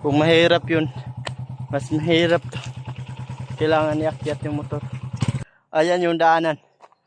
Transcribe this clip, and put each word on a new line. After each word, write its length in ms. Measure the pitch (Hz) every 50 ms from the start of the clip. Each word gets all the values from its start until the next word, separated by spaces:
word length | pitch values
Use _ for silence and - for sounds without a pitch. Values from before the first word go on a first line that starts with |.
Kung 160 | - 147 139 147
mahirap 480 | 151 165 165 165 170 170 175 170 -
yun, 240 | 131 160 160 156 147 - - - - - - - - - - - - 131 - - -
mas 160 | - 143 131 - 156
mahirap 480 | 151 151 170 170 165 170 165 165 170 - -
to. 80 | - - - - - - - - - - - - - - - - - - 131 - 131 -
Kailangan 400 | 156 156 160 156 156 156 151 156
iakyat 400 | 156 156 151 - - 151 147 139
yung 160 | - 151 147 147
motor. 240 | 143 - - 147 - 131 - 127 - 131 - - - - - - - _ _ _ _ _
Ayan 320 | - 160 156 175 175 180
yung 160 | 175 170 170 165
daanan. 400 | 165 165 165 165 165 160 151 - _ _ _ _ - - _ _ _